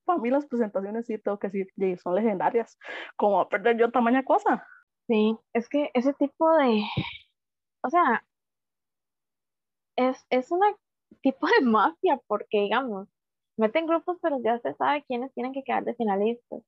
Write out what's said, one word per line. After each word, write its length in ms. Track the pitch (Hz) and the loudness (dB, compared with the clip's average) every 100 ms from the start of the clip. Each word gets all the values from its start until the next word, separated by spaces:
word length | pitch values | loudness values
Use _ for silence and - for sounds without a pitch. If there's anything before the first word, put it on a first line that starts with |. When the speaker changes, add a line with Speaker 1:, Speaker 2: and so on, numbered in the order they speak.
Speaker 1:
para 140 | - 349 | -4 -2
mí 120 | 233 | 0
las 160 | 277 294 | -2 -2
presentaciones, 600 | 240 208 190 196 226 233 | -4 -2 -4 -6 -8 -6
sí, 120 | 214 | -6
tengo 200 | 208 202 | -4 -4
que 100 | 208 | -4
decir, 200 | 196 190 - | -6 -6 -4
"Yey, 200 | 190 180 | -4 -2
son 180 | - | -2
legendarias. 640 | 196 226 185 165 233 226 _ - - - - | 0 0 0 0 0 -4 _ -16 -14 -14 -2
¿Cómo 200 | 208 185 | 2 2
va 60 | |
a 40 | - | 2
perder 280 | 202 226 233 | 0 2 2
yo 120 | 233 | 2
tamaña 340 | 247 233 262 | 2 2 2
cosa?". 420 | 262 370 415 226 - - _ _ - | 2 2 2 -2 -4 -20 _ _ -2
Speaker 2:
Sí, 280 | 220 214 226 _ | 2 2 0 _
es 160 | 240 226 | -6 -2
que 220 | 285 294 | -4 -2
ese 200 | 247 262 | 0 0
tipo 360 | 277 277 - 320 320 | 0 -4 0 2 4
de, 280 | 262 214 214 - - - _ _ _ _ _ - | 4 2 0 -6 -8 -12 _ _ _ _ _ -10
o 80 | 262 | -2
sea, 340 | 339 302 214 _ _ _ _ _ _ _ _ _ _ _ _ _ _ _ _ _ - | 2 2 0 _ _ _ _ _ _ _ _ _ _ _ _ _ _ _ _ _ -2
es, 280 | 254 254 - | -2 -2 -2
es 200 | 254 254 | -2 0
una 160 | 349 415 403 _ _ _ - | 0 0 0 _ _ _ -4
tipo 240 | 269 269 311 | -2 -2 2
de 200 | 466 254 | 2 4
mafia, 540 | 214 262 330 370 254 - | 4 2 0 0 0 -2
porque, 340 | 208 - 208 | -6 -2 -2
digamos, 460 | 202 226 269 196 208 _ _ _ _ - | 0 -2 -4 -8 -12 _ _ _ _ -2
meten 300 | 220 311 320 | 0 0 0
grupos, 320 | 330 349 359 | -2 -2 -4
pero 160 | 339 269 | -2 -2
ya 160 | 220 240 | -2 -2
se 140 | 269 | -4
sabe 300 | 285 269 285 | -4 -2 -2
quiénes 280 | - 240 262 | -4 -8 -6
tienen 180 | - 247 | -8 -8
que 120 | 269 | -8
quedar 200 | 269 220 | -4 -4
de 100 | 202 | -4
finalistas. 680 | 233 220 196 214 240 - 233 | -4 -2 0 0 -2 -10 -16